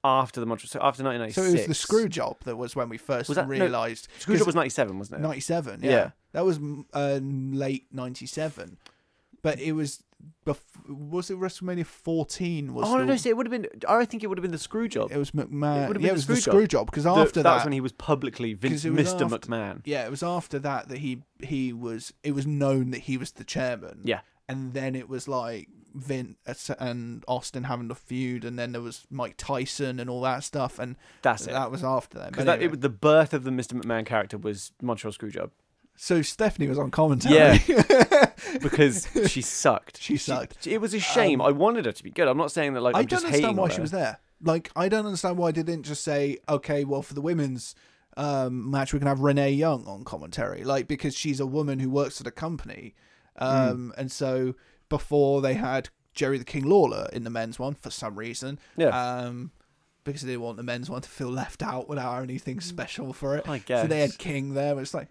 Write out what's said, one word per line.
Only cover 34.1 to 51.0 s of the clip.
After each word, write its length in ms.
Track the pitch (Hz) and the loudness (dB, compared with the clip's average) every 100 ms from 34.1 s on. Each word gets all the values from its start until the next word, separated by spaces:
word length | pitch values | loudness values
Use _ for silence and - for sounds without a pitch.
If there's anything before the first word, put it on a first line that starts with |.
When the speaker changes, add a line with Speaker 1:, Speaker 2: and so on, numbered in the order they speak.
| 113 101 104 | 0 0 -4
Speaker 1:
was 340 | 107 101 - _ | -6 -6 -10 _
Montreal 300 | 123 110 110 | -4 -4 -6
Screwjob. 360 | 104 107 85 - _ _ _ _ _ | -8 -8 -6 -8 _ _ _ _ _
Speaker 2:
So 260 | - 175 | 2 2
Stephanie 460 | 147 - 214 - 143 | 2 0 0 0 -2
was 100 | 135 | 0
on 140 | 139 | -2
commentary. 440 | - 156 131 - 156 | 2 4 4 8 10
Speaker 1:
Yeah. 220 | 151 - - 262 - | 12 10 8 6 8
Speaker 2:
<laughs> 460 | 262 - 294 269 - 392 277 | 8 10 8 8 4 -6 -2
Speaker 1:
Because 460 | 147 - 143 180 - - 196 | 0 6 6 6 -2 2 2
she 140 | 135 | 2
sucked. 580 | - - 147 107 - - | -4 2 4 4 -2 -14
Speaker 2:
She 140 | - | -2
Speaker 1:
She, 180 | 147 - | -2 0
Speaker 2:
sucked. 360 | 127 127 - - | -4 -6 -10 -4
Speaker 1:
it 120 | 220 | -2
was 140 | 214 | 0
a 60 | 208 | -2
shame. 420 | - 240 202 135 | 0 4 4 4
Speaker 2:
Um, 60 | 143 | 4
Speaker 1:
I 40 | |
wanted 340 | 143 202 233 123 | 4 4 2 -2
her 60 | |
to 120 | - | -4
be 60 | - | -8
good. 160 | - 147 | 2 2
I'm 100 | 135 | 4
not 140 | 151 | 0
saying 220 | - 143 | 0 0
that, 80 | 131 | 2
like, 140 | 123 151 | 2 2
Speaker 2:
I 40 | |
Speaker 1:
I'm 60 | 247 | 2
Speaker 2:
don't 40 | |
Speaker 1:
just 160 | 359 339 | 0 2
Speaker 2:
understand 200 | 147 226 | 2 4
Speaker 1:
hating 120 | 196 | 2
Speaker 2:
why 60 | 180 | 0
Speaker 1:
on 40 | |
Speaker 2:
she 40 | - | 0
Speaker 1:
her. 40 | |
Speaker 2:
was 100 | 156 | -4
there. 280 | 185 131 - _ _ | -2 -4 -4 _ _
Like, 300 | 160 165 - 156 | 0 0 -2 -2
I 120 | 185 | 0
don't 160 | 214 208 | 0 -2
understand 320 | 180 185 175 | -4 -2 0
why 140 | 170 | 0
they 120 | 160 | 0
didn't 200 | 160 165 139 | -2 -6 -6
just 180 | 147 | -6
say, 340 | - 143 143 - - | -2 0 0 -2 -2
"Okay, 360 | 143 - 147 | -2 0 -2
well, 180 | 139 139 | 0 -2
for 120 | 139 | -4
the 80 | 139 | -6
women's, 540 | 151 170 143 123 - - _ _ _ - | -2 0 0 -4 -10 -16 _ _ _ -6
um, 540 | 147 139 127 127 120 | -2 0 0 -2 -2
match, 220 | 139 135 | -2 0
we're 60 | 147 | 0
gonna 100 | 143 | 2
have 80 | 139 | 4
Renee 300 | 143 139 139 | 4 6 4
Young 340 | 139 160 131 - | 4 2 0 -6
on 160 | 98 | -12
commentary." 600 | 127 80 78 147 107 90 | -10 -12 -10 -6 -6 -4
Like, 240 | 120 139 117 | -2 -2 -2
because 280 | 143 | -4